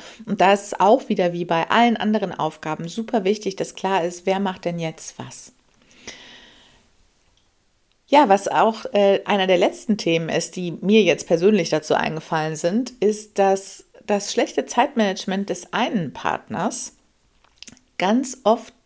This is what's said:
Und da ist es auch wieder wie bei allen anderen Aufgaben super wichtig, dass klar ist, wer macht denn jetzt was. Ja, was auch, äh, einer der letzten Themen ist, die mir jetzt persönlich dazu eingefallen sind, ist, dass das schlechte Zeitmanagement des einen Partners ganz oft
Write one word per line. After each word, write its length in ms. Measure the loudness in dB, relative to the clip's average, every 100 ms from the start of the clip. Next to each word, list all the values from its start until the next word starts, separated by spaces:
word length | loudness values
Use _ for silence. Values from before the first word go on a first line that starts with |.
| -20 -14 -6
Und 160 | 2
da 120 | 4
ist 120 | 4 0
es 140 | 0
auch 280 | 4 4 2
wieder 260 | -2 -2
wie 120 | -2 -2
bei 240 | -2 0
allen 280 | 2 2 2
anderen 340 | 0 -2 -2
Aufgaben 540 | -4 -6 -6 -8 -8 -8
super 360 | -10 -4 -2
wichtig, 320 | 0 -2 -4 -6
dass 200 | -8 -6
klar 280 | -2 0
ist, 220 | -2 -4 -2
wer 140 | 0
macht 260 | -2 -4 -6
denn 140 | -4
jetzt 240 | -6 -8 -12 -12
was. 340 | -16 -16 -18 _ _ _ _ _ -20 -20 -20 -20 -20 _ _ _ _ _ _ _ _ _ _ _ _ _ _ _ 2
Ja, 220 | 6 6
was 180 | 4 4
auch, 380 | 2 2 2 -2
äh, 280 | 4 4 4 2
einer 220 | 0 4
der 100 | 4
letzten 400 | 2 0 -2 -2
Themen 320 | 0 0 0
ist, 260 | -4 -4 -6
die 160 | -8 -4
mir 200 | 4 6
jetzt 260 | 6 2 2
persönlich 420 | 2 4 2 2
dazu 260 | -2 0 0
eingefallen 600 | 0 -4 -4 -4 -4 -2
sind, 360 | -2 -2 -4 -2
ist, 400 | 0 0 -4 0
dass 460 | 2 2 -2 -12 -16 -14 -4
das 260 | -4 -2
schlechte 340 | -2 -2 -2 -2
Zeitmanagement 840 | 0 0 2 -2 -2 -4 -4 -4
des 240 | -8 -6
einen 400 | -4 -2 -2 -4
Partners 800 | -6 -4 -4 -6 -6 -4 -6 -10 _ _ _ _ _ _ -20 -20 -20 _ -4
ganz 420 | 0 0 -2 -2
oft 300 | 0 0 -2 _